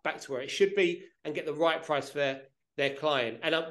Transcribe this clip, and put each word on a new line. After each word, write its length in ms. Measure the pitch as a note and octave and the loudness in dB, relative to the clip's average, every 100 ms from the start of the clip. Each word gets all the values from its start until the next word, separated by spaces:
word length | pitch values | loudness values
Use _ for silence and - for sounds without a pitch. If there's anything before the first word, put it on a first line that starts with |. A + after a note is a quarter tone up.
back 160 | D#3+ - | -6 -6
to 120 | - | -6
where 100 | C3 | -6
it 80 | C#3 | -6
should 240 | - G3 | 2 2
be 300 | G3+ F3+ F3 - _ | 4 2 2 -8 _
and 100 | - | -8
get 120 | D3+ D#3 | -6 -6
the 80 | |
right 280 | D3 E3 D#3+ | 0 2 2
price 280 | D#3+ D3 - | 0 -2 0
for 80 | C#3+ | -2
their, 240 | C#3 C3+ - _ _ - | -2 -2 -10 _ _ 0
their 140 | C#3 | 0
client? 480 | C#3 D#3 C#3+ A#2 A2+ | 2 0 2 0 -2
And, 120 | E3 | 0
um, 100 | D#3+ E3 | 0 0